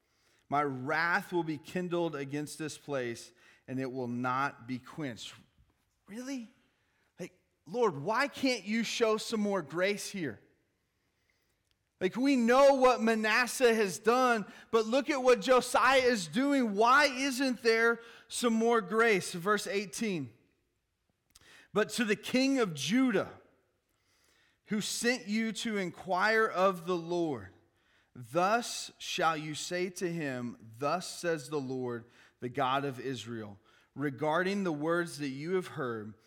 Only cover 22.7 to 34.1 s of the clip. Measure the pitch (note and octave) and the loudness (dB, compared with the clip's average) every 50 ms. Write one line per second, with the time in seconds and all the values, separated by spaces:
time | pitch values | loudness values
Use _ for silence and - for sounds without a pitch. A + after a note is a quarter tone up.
22.7 | D#3 C#3 C3 D3 G#3+ C4 C4+ B3+ G3+ F3 G#2+ E2+ - - _ _ _ _ _ _ | -2 -6 -4 0 2 2 4 4 2 0 0 -2 -8 -16 _ _ _ _ _ _
23.7 | _ _ _ _ _ _ _ _ _ _ _ _ _ _ _ _ _ _ _ - | _ _ _ _ _ _ _ _ _ _ _ _ _ _ _ _ _ _ _ -6
24.7 | G#3 G#3+ - - - - A3 A#3+ B3+ G#3+ E3 G3+ G#3 A3 A3+ A3+ A3 - - A#3 | -4 -4 -4 -4 -6 -2 -2 -2 -2 -2 -4 -4 -4 -2 -2 -4 -6 -6 -6 -4
25.7 | G#3+ G3+ F#3 E3+ - - - F3+ F#3 F3+ G3 G#3+ A3 A3 A3 F3+ C3+ F3 F#3 G3 | -4 -4 -4 -6 -8 -10 -6 -4 -2 0 2 2 4 2 2 0 2 2 2 2
26.7 | F#3 E3+ E3 F3 F#3 E3+ E3 E3 F3 F3 E3+ D#3+ C3+ A2 F#2+ F#2 - _ _ _ | 2 0 -4 -4 -4 -4 -4 -4 -2 -2 -2 -2 -4 -6 -8 -14 -20 _ _ _
27.7 | _ _ _ _ _ _ _ _ _ B2+ B2 A2 C3 E3+ F3+ G3 A3 A#3+ A#3 - | _ _ _ _ _ _ _ _ _ -18 -16 -4 0 0 2 2 2 0 -2 -4
28.7 | - - - - - _ - - - - E3 D#3+ D#3+ D#3 D3+ D#3 D3 C3+ - - | -8 -10 -10 -12 -14 _ -10 -8 -2 0 0 0 0 0 -4 -8 -8 -8 -8 -6
29.7 | F3 F3+ F3+ G3 F#3 - G3+ E3+ E3+ E3+ D3+ C#3 C3 B2 B2 A#2+ - - G#2+ A2 | -4 -4 -4 -4 -4 -6 -4 -4 -4 -4 -4 -4 -4 -4 -6 -8 -8 -12 -18 -20
30.7 | A2 A#2 C#3 C#3+ D#3+ F#3 F3+ - - - - E3+ E3 D#3 C3+ C#3 D#3 D3 C3 B2+ | -10 -4 -2 -2 -2 -2 -4 -8 -12 -4 -2 -2 -2 -2 -4 -6 -4 -4 -4 -4
31.7 | C3 B2+ B2+ B2 A#2+ A2+ A2+ - _ - - _ _ _ B2+ B2 B2 C#3+ C3+ B2+ | -6 -4 -4 -4 -6 -8 -10 -14 _ -20 -20 _ _ _ -10 -6 -2 -2 0 0
32.7 | C3+ C#3 C#3 C#3+ B2 B2 A2+ C3 C3 A2+ G#2 A#2 A#2+ A2 G#2+ G#2 G2+ - _ _ | 0 0 0 -2 -6 -6 -6 -6 -8 -8 -8 -10 -10 -10 -10 -12 -16 -20 _ _
33.7 | _ _ _ _ _ C3+ C#3+ D3 | _ _ _ _ _ -6 -4 -4